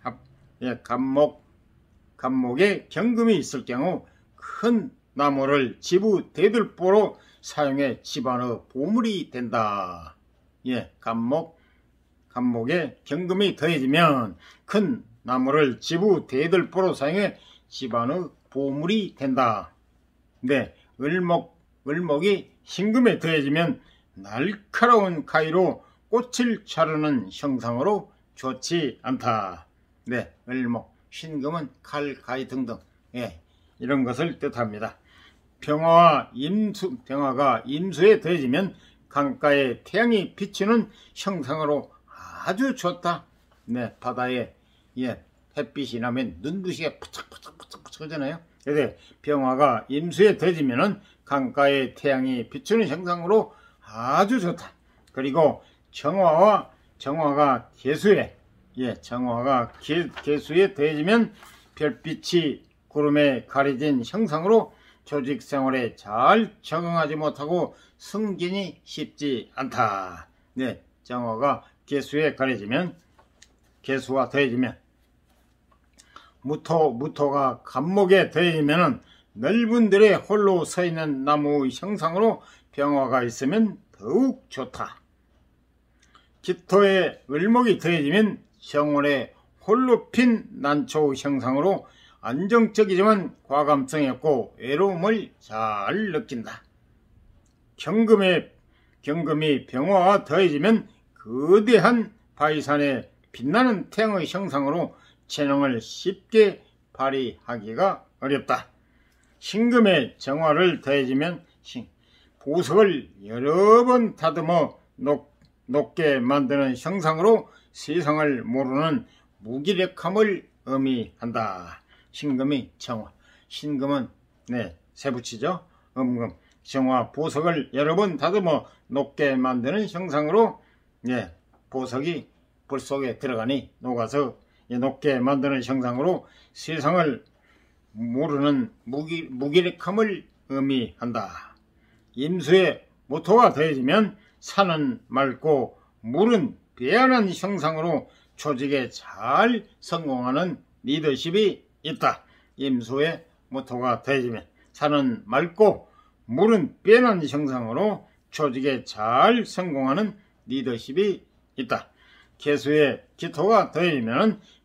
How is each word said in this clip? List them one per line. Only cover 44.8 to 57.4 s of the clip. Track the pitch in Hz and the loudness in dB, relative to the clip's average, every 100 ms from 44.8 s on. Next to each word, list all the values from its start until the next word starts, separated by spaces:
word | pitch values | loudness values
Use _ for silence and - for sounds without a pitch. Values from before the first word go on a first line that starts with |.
| _ - | _ -8
예, | 127 95 - _ _ - | -8 -8 -14 _ _ -10
햇빛이 | 147 147 131 117 | -8 -8 -8 -6
나면 | 120 123 117 80 | -4 -4 -6 -8
눈부시게 | 123 196 180 156 156 - | -8 -8 -8 -6 -8 -10
푸석푸석푸석푸석 | - - - - - - - - - - | -14 -18 -18 -20 -20 -20 -20 -20 -20 -18
하잖아요. | 151 151 135 170 - _ | -12 -8 -8 -8 -14 _
그래서 | - 147 117 - - _ | -4 0 0 -4 -20 _
병화가 | - 147 131 131 143 113 - | -2 0 0 2 2 2 -2
임수에 | 139 170 143 208 185 | -6 -2 4 4 4
더해지면은 | 165 165 139 120 202 185 - _ | 0 0 0 0 0 -2 -10 _
강가에 | - 143 127 143 139 139 131 | -6 -4 -2 2 2 2 0
태양이 | - 147 131 131 123 113 | -4 -2 0 0 -4 -6
비추는 | 139 - 226 185 | -10 -2 0 0
형상으로 | 156 175 175 170 220 - - _ _ | -2 -4 -4 2 2 0 -6 _ _
아주 | - 107 120 151 196 247 | -18 -8 -2 2 2 0
좋다. | 175 139 - - _ _ _ | -2 -6 -12 -20 _ _ _
그리고 | - 135 139 147 117 - _ _ | -8 -2 2 2 2 -10 _ _
정화와, | - 143 190 175 156 208 202 - _ _ _ | -8 -4 2 4 6 6 4 0 _ _ _
정화가 | 135 156 147 143 | -6 -2 0 2